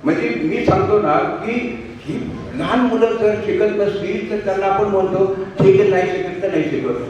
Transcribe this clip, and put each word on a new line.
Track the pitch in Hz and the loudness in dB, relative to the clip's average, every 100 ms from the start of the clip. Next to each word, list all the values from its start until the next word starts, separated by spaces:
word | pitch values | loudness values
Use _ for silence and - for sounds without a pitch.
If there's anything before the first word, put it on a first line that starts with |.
म्हणजे | - 180 156 | 0 0 -2
मी | 165 156 233 - | -2 -2 0 2
सांगतो | 190 196 208 | 2 4 2
ना | 151 156 | 2 0
की | - - 220 240 - 113 113 - | 0 -4 -4 -4 -4 -8 -12 -14
ही | 143 139 - - - 127 | -8 -8 -8 -10 -10 -6
लहान | 170 240 | 0 2
मुलं | 240 220 226 - | 2 2 2 2
जर | 214 208 202 | 0 0 -2
शिकत | 180 | 0
नसतील | 208 208 202 - 180 208 - | 0 2 0 -2 -4 -4 -4
तर | 208 | -4
त्यांना | 196 190 196 | -2 0 0
आपण | 196 | 2
म्हणतो, | 208 190 185 185 190 190 190 - | 2 2 2 2 0 0 -6 4
"ठीक | 196 190 | 6 6
आहे, | 202 | 4
नाही | 180 | 2
शिकत | 180 180 180 - | 0 -2 -4 -4
तर | 190 | -2
नाही | 160 | 0
शिकत." | - 131 127 120 | 0 -2 -2 -4